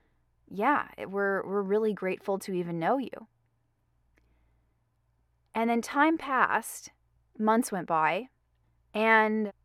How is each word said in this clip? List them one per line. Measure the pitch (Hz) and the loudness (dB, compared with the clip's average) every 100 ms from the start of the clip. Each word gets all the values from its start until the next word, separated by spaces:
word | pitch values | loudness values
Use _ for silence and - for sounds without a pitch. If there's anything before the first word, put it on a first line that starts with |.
| _ _ _ _ - | _ _ _ _ -14
yeah, | 185 233 294 - - | -2 0 0 -2 -10
it, | - | -6
we're, | 196 196 196 - | -2 0 0 -2
we're | 202 | -4
really | 190 214 220 | 0 0 0
grateful | 190 185 - - 196 | -2 -4 -4 -4 -4
to | - | -4
even | 180 175 170 | -4 -4 -2
know | 170 269 | 0 0
you." | 240 - 226 _ _ _ _ _ _ _ _ _ _ _ _ _ _ _ _ _ _ _ _ _ _ | -4 -12 -16 _ _ _ _ _ _ _ _ _ _ _ _ _ _ _ _ _ _ _ _ _ _
And | 220 233 | -2 0
then | 233 | 0
time | - 285 311 330 | -2 2 2 2
passed, | 277 254 - 214 - - - _ _ _ _ - | 0 2 2 0 -4 -12 -18 _ _ _ _ -2
months | 214 226 - | 2 2 0
went | 190 156 | -4 -2
by, | 160 156 180 254 _ _ _ _ _ _ | 2 2 0 -4 _ _ _ _ _ _
and | 214 220 220 214 220 208 - | 0 4 6 4 0 -4 -8